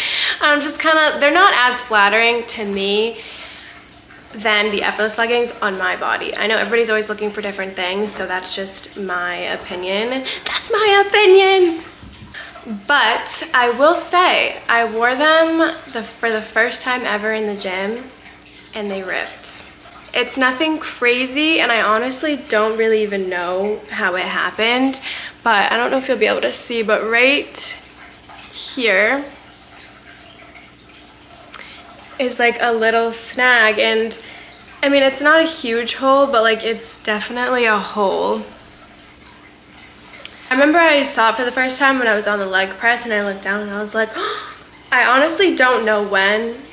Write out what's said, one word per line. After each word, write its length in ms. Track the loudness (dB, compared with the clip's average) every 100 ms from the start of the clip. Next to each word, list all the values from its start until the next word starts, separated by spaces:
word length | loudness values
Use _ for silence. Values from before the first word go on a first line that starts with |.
| -2 -2 -2 0
I'm 220 | 2 2
just 160 | 0 -2
kinda, 400 | 2 4 2 2
they're 140 | 2
not 180 | 6 4
as 260 | 4 2 0
flattering 640 | 0 4 4 4 2 0 -2
to 180 | -6
me 540 | -4 -2 0 0 0 -4 -14 -18 -18 -18 -20 -20 -20 -20 -20 -20 -20
than 380 | -6 0 0 0
the 120 | 0
Effortless 360 | -2 -2 -2 -2
leggings 340 | 0 0 -2 -2
on 160 | -4 -2
my 180 | -4 -4
body. 400 | -4 -4 -4 -4
I 100 | -2
know 100 | 0
everybody's 340 | 0 0 2
always 180 | 0 -2
looking 220 | -6 -6
for 100 | -6
different 340 | -8 -8 -8
things, 380 | -6 -6 -4 -4
so 140 | -6 -6
that's 280 | -6 -6
just 420 | -6 -6 -8 -10 -8
my 380 | -6 -4 -4
opinion. 880 | -6 -6 -8 -8 -8 -4 -4 -4 -4 -6 -8
That's 260 | -6 -6 -2
my 340 | 0 4 4 4
opinion! 760 | 4 8 8 8 6 4 0 -8 -20 -20 -20 -20 -18 -18 -16 -12 -8 0
But 640 | 2 2 0 -4 -8 -2
I 160 | 0 2
will 240 | 4 4
say, 640 | 4 2 4 4 4 0 -4 0
I 160 | 0
wore 300 | 0 0 0
them 600 | 2 4 4 4 2 0 -2 -10
the, 100 | -10
for 280 | -10 -6 -4
the 120 | -4
first 400 | -2 0 0 -2
time 200 | -4 -4
ever 300 | -2 -2 -2
in 140 | -2 -4
the 100 | -4
gym, 480 | -6 -4 -4 -6 -10 -20 -20 -20 -20 -20 -16
and 160 | -10 -8
they 120 | -6
ripped. 600 | -6 -6 -8 -12 -14 -14 -16 -20 -20 -20 -8
It's 240 | -4 -2 0
nothing 420 | 0 2 0 -2
crazy, 840 | -6 -2 0 2 0 0 2 2
and 120 | 2
I 80 | 2
honestly 560 | 2 2 0 -4 -4 -4
don't 420 | -2 0 0 0
really 240 | 2 2
even 260 | 0 -2 -4
know 520 | -4 -4 -2 -2 -4 -8
how 240 | -4 -2
it 100 | -2
happened, 760 | -4 -4 -4 -2 0 0 0 -2 -10 -12 -14 -6
but 300 | 0 2 2
I 40 | 0
don't 140 | 0
know 80 | -2
if 100 | -2
you'll 100 | 0
be 80 | 0
able 160 | 0
to 100 | -2
see, 300 | -2 -4 -4
but 260 | 0 0 0
right 480 | 2 2 2 -2 -8 -10 -12 -18 -20 -20 -20 -20 -20 -18
here 720 | -14 -10 -2 0 2 2 0 -6 -16 -20 -20 -20 -20 -20 -20 -20 -20 -20 -20 -20 -20 -20 -20 -20 -20 -20 -20 -20 -20 -20 -18 -18 -20 -20 -20 -14 -6
is, 200 | -4 0
like, 200 | 0 2
a 120 | 0
little 400 | 2 2 2 0
snag, 640 | -2 -6 0 4 6 4 4
and, 400 | 2 0 -2 -6 -16 -20 -20 -20 -20 -4
I 60 | 2
mean, 140 | 4
it's 180 | 4 2
not 200 | 4 6
a 60 | 4
huge 480 | -2 -4 -2 -4
hole, 320 | -2 2 4 4
but, 160 | 4
like, 220 | 2 2
it's 380 | -2 -4 -8 -10
definitely 640 | -4 -4 -4 -4 -2 2
a 140 | 2 2
hole. 640 | -2 -2 0 0 -2 -4 -6 -18 -20 -20 -20 -20 -20 -20 -20 -20 -20 -20 -20 -20 -20 -20 -20 -18 -18 -12 -2
I 40 |
remember 240 | 2 4 6
I 240 | 4 4
saw 280 | 2 2 2
it 60 | 2
for 80 |
the 80 | -2
first 260 | -2 -2 2
time 200 | 2 2
when 100 | 2
I 60 |
was 120 | 2 0
on 120 | -2
the 80 | 0
leg 240 | 0 -2
press, 340 | -2 0 0
and 80 | -2
I 100 | -2
looked 200 | -2 -4
down, 180 | -4 -4
and 100 | -4
I 100 | -8
was 140 | -6
like, 140 | -2 -2
<gasps> 800 | -4 -8 -8 -12 -18 -20 -20 -2
I 120 | 2
honestly 500 | 4 4 2 2 2
don't 300 | 4 2 2
know 180 | 2 0
when, 540 | 0 2 2 2 -2 -8 -14